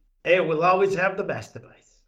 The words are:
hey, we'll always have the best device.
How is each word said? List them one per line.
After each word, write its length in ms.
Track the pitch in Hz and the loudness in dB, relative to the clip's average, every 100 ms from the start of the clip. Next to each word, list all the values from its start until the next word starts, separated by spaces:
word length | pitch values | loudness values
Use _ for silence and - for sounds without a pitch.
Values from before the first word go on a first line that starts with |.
| _ _ 151 | _ _ 0
hey, 160 | 180 | 2
we'll 220 | 160 156 | 2 0
always 300 | 175 185 196 - | 2 2 2 0
have 200 | 190 196 | -2 -2
the 80 | |
best 300 | 185 113 - | -6 -8 -10
device. 480 | - - - _ _ | -18 -20 -20 _ _